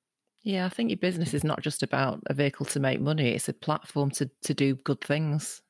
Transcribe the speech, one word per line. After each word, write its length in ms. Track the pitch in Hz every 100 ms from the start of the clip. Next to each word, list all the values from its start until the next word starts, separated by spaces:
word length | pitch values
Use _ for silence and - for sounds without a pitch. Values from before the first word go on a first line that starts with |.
| _ _ _ _
Yeah, 240 | 208 190 180
I 40 |
think 200 | - 226
your 80 | -
business 360 | 180 175 165
is 100 | 143
not 180 | 151 -
just 220 | 151 -
about 380 | - 135 135 - -
a 60 |
vehicle 320 | 139 143 - 143
to 120 | 143
make 220 | 135 -
money, 260 | 139 156 123
it's 180 | - -
a 40 |
platform 560 | - - 151 - 147 139
to, 200 | - 135 -
to 100 | -
do 220 | 139 139 131 -
good 160 | 135
things. 600 | - 147 156 147 - - _